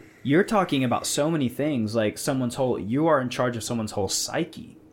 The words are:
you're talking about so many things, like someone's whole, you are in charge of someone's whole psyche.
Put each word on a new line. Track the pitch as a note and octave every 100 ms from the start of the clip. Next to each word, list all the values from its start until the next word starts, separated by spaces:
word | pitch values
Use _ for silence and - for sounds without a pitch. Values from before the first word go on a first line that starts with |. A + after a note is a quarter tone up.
| - -
you're | B2 D3+
talking | G3+ G#3+ F3+ C#3
about | C3 A#2+ -
so | - D3
many | E3 B2
things, | - D3 C3+ G#2+ A2+
like | G#2+ -
someone's | - C3+ B2 C3
whole, | B2+ A2
you | F2+ C3 E3
are | D3
in | B2+
charge | - B2 A#2
of |
someone's | - A#2 G#2+
whole | - F#2+
psyche. | - - C#3 E3 - - - -